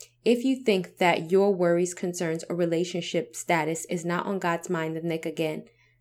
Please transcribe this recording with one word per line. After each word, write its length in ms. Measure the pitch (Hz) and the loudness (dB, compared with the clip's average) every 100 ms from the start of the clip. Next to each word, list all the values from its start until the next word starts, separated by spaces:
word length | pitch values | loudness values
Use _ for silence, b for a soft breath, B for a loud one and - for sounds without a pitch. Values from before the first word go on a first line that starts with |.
| B B - | B B 2
If 200 | 240 262 | 2 2
you 100 | 262 | 0
think 440 | 240 190 175 - | 2 0 0 0
that 340 | 180 - 165 | 2 2 2
your 200 | 190 196 | 4 4
worries, 420 | 185 175 175 175 180 | 4 4 4 2 -2
concerns, 500 | 185 175 170 165 - | -6 -2 -2 -4 -4
or 60 | 175 | -2
relationship 800 | 170 165 175 180 175 175 - - | 0 0 0 -4 -4 -4 -4 -8
status 520 | - 170 151 165 - | -2 0 0 -4 -4
is 180 | 175 170 | -6 -2
not 200 | 175 - | -2 -2
on 140 | 196 | -2
God's 320 | 175 170 170 | -2 -2 -2
mind, 240 | 175 160 160 | -2 -2 -4
then 140 | 165 | -4
think 180 | 160 165 | -4 -4
again. 380 | 156 156 156 - b b b | -4 -4 -4 -10 b b b